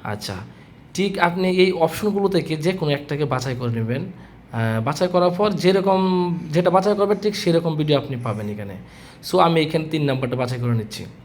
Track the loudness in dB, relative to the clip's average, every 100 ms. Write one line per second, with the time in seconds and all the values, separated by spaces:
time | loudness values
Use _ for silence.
0 | -6 -8 -8 -10 -12 -20 -20 -20 -12 -4
1 | -2 0 0 2 0 4 2 2 0 0
2 | -2 0 2 0 -2 -2 -2 0 -2 -2
3 | -4 -4 -2 -2 -4 -4 -2 -2 -2 -4
4 | -6 -12 -20 -20 -10 -2 0 0 -2 -2
5 | 0 2 2 2 0 2 2 4 2 2
6 | 2 2 0 -2 0 2 4 4 2 2
7 | 2 2 0 0 2 2 2 -2 2 2
8 | 0 -6 -4 -4 -6 -8 -10 -12 -16 -20
9 | -20 -14 0 4 6 4 2 0 -2 0
10 | 0 0 -2 -2 -2 -2 0 0 -2 -10
11 | -12 -16